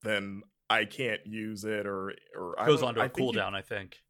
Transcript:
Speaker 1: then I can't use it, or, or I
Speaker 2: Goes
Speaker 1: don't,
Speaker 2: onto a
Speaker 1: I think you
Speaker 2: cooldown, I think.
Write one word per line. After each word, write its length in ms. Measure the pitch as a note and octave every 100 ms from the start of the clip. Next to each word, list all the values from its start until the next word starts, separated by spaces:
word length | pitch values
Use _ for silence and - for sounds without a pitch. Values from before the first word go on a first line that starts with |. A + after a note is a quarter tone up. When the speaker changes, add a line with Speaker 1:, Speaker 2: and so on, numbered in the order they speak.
Speaker 1:
then 400 | G#2+ G#2 G2 G2 - _ -
I 160 | A2+ A2
can't 400 | - B2+ G#2 G2+
use 380 | A2 A2 G#2
it, 220 | G#2+ G#2+ G2+
or, 280 | G2 G2 - -
or 240 | - F2+ -
I 100 | A#2
Speaker 2:
Goes 20 |
Speaker 1:
don't, 160 | D3 B2
Speaker 2:
onto 120 | A2+
a 40 |
Speaker 1:
I 40 | C3
think 240 | - C3
you 100 | A2
Speaker 2:
cooldown, 120 | G2
I 80 | G2
think. 400 | - G#2 F#2+ - _